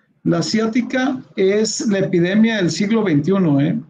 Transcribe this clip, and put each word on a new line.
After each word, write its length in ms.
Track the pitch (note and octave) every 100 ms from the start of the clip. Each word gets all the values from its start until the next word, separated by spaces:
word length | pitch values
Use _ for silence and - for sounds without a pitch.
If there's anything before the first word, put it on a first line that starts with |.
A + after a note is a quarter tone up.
| _ _
La 180 | E3 E3+
ciática 800 | E3 G#3+ A3 B3+ - C4 C4 C4 - -
es 500 | F#3+ G#3 G#3+ - C4
la 140 | G3
epidemia 560 | - F3 F3 G#3+ A3+ A3
del 140 | E3+
siglo 320 | - G3+ A3+
veintiuno, 600 | G3 C#3+ D3+ G3 E3+ C#3
¿eh? 180 | D3+ A3+ -